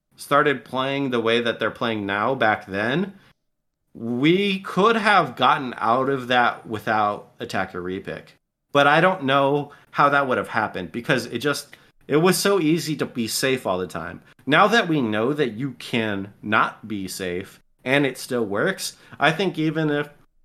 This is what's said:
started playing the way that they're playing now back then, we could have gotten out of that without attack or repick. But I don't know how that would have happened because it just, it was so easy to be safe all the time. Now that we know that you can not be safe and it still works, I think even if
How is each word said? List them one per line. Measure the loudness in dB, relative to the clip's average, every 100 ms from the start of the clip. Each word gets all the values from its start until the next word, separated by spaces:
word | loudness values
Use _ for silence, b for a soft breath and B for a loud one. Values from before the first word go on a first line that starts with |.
| _ _
started | 2 4 4 0
playing | -4 -4 -2 -2 0
the | 0
way | 2 2
that | 0 -2
they're | -4
playing | -2 -4 -2 -2
now | -2 0
back | 2 2 0 -2
then, | -4 -2 -2 -4 b b _ _ _ _ _ _
we | -10 -6 0 2 2 0 -2
could | -4 2 2 4
have | 4 4 2 2
gotten | 2 2 -2 -4
out | 0 2 2
of | -2 0
that | 2 2 0 -8
without | -6 -2 0 0 -2 -12 _
attack | -6 -4 -4
or | -6
repick. | -6 -8 -8 -12 -14 _ _ _ _
But | 4 6
I | 6
don't | 4 2
know | 2 2 4 0 -2 B B
how | 2 4
that | 4 2
would | -2
have | -2
happened | -2 -2 -4 -8
because | -8 -2 -2 -2
it | -4
just, | -4 -4 -8 B B _ -2
it | 2
was | 4 2
so | 2 2
easy | 2 0 -2 -6
to | -6
be | -4 -4
safe | -2 0 0 -2
all | -4
the | -4
time. | -8 -10 -14 b b 2
Now | 4 6
that | 4 2
we | 0
know | 0 0 0
that | 0 -4
you | -4 -8
can | -10 -4 -2 -2 -4 -8 -12
not | 0 2 2 -4 -10
be | -8 -8
safe | -8 -6 -6 -10 -18 _ _
and | 0 0
it | 0 -4
still | -6 -4
works, | -2 -2 -2 -4 -10 B B B
I | 0
think | 2 -2 -2
even | -2 0 -2
if | -2 -6 -12 _ _